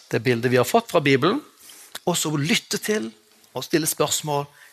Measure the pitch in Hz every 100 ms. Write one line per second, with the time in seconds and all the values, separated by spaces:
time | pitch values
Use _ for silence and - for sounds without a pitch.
0 | - 113 117 117 123 123 123 233 - 170
1 | 143 135 160 277 - _ - - - -
2 | - 170 160 151 151 226 - 208 - 214
3 | 226 - _ _ _ 123 - 165 156 -
4 | 151 - 156 143 143 - -